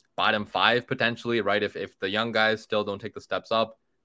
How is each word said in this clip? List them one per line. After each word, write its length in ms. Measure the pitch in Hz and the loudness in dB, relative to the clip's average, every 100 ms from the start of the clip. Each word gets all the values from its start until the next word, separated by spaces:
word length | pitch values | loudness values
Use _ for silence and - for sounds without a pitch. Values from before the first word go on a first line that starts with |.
| _ | _
bottom 300 | - 98 110 | -2 2 2
five 420 | 104 90 101 123 - | 0 2 4 2 0
potentially, 540 | 127 117 117 117 117 | 0 2 0 -2 0
right? 220 | 98 104 | 2 2
If, 120 | 101 | 0
if 240 | - 98 - | -4 -10 -6
the 100 | 95 | -4
young 220 | 101 117 | -2 0
guys 300 | 110 110 110 | 2 2 0
still 220 | - 107 | -2 -2
don't 160 | 104 98 | -2 -6
take 140 | 110 | -8
the 60 | 98 | -12
steps 280 | - 92 - | -6 -6 0
up 280 | 113 110 - _ _ | 0 0 -6 _ _